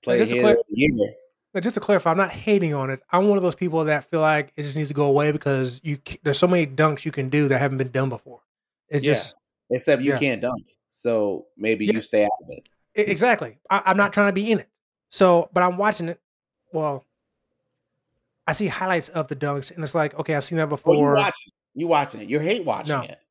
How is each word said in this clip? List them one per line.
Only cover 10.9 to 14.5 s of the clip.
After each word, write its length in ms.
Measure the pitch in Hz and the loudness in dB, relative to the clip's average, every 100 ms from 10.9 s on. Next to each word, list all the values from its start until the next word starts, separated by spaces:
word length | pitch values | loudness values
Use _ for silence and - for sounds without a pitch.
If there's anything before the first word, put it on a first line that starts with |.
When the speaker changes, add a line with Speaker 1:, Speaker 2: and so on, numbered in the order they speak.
| - 120 113 104 90 - _ | -8 -2 0 0 -4 -10 _
Speaker 2:
maybe 260 | 107 110 | -2 0
Speaker 1:
Yeah. 80 | 104 | 0
Speaker 2:
you 60 | 110 | -2
stay 240 | - 107 | 0 0
out 60 | 104 - | 2 -2
of 60 | - | -10
it. 180 | - _ _ _ - | -20 _ _ _ -4
Speaker 1:
E-, 140 | 208 | -2
exactly. 480 | 180 240 226 123 - _ | 2 2 0 -4 -12 _
I, 140 | 196 | 0
I'm 140 | 190 190 | 2 2
not 160 | 202 | 2
trying 140 | 202 202 | 2 0
to 40 | |
be 180 | 190 208 | 0 0